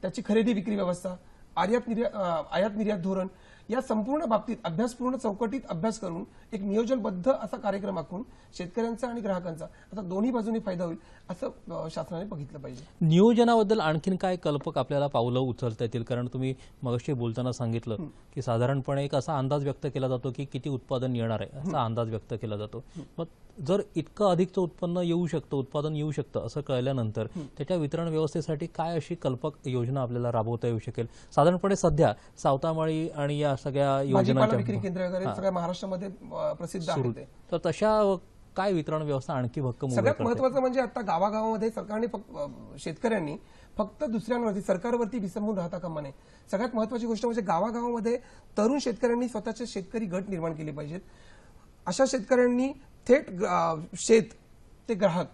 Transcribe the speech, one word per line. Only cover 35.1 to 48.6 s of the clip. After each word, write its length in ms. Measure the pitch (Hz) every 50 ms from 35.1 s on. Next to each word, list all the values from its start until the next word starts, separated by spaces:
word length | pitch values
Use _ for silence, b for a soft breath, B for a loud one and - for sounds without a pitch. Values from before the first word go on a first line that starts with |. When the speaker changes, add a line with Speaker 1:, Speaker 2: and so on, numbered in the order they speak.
| 185 185 190
Speaker 2:
हां. 100 | - 202
Speaker 1:
सगळ्या 160 | 208 190 196
महाराष्ट्रामध्ये, 560 | 185 180 170 165 180 - - 196 185 180 190 196 185 - - -
अ, 220 | 151 156 156 151 151
प्रसिद्ध 340 | 151 175 165 - 196 165 170
Speaker 2:
सुरू. 220 | 170 151 127 123
Speaker 1:
आहेत 60 | 113
ते. 120 | 120 131 - - - - -
Speaker 2:
तर 60 | - 165 -
तशा 500 | 180 156 - 208 214 214 214 214 196 190 175 - - - - - - -
काय 160 | - 185 208
वितरण 300 | 190 170 147 156 156 156
व्यवस्था 320 | 156 147 143 135 131 - 165
आणखी 280 | 131 123 117 - 160
भक्कम 260 | 139 127 117 - - 135
उभ्या 80 | 127
Speaker 1:
सगळ्यात 200 | - 185 254 -
Speaker 2:
करता 80 | - -
येईल? 40 | 233
Speaker 1:
महत्त्वाचं 320 | 240 - 262 262 247 277
म्हणजे 220 | 254 254 247 254
आता 200 | 247 240 - 254
गावागावामध्ये 680 | 233 185 170 165 185 214 208 220 220 220 220 214 208 226
सरकारने 380 | 226 214 185 180 208 220 226 240
फक्त, 300 | - 202 202 - - -
अ, 100 | 147 285 262 - - - - 135
शेतकऱ्यांनी 560 | - 175 156 - - 233 226 202 165 147 147 - B B B B B B - -
फक्त 260 | 196 196 - - 302
दुसऱ्यांवरती, 580 | 285 220 226 - - 247 240 240 220 196 202
सरकारवरती 580 | 190 - 196 180 - 233 240 240 240 202 - 247
विसंबून 380 | 190 190 - 220 208 214 220 190
राहता 200 | 170 170 190 180
कामा 240 | 156 175 160 151
नये. 100 | 147 139 135 b b b b b b b
सगळ्यात 240 | - 190 226 247 247
महत्त्वाची 300 | 226 220 208 254 240 226
गोष्ट 200 | 233 226 202 220
म्हणजे 160 | 240 233 240
गावागावामध्ये 760 | 208 180 170 165 190 233 220 233 240 240 240 233 202 226 240 - B B B B B B -
तरुण 220 | -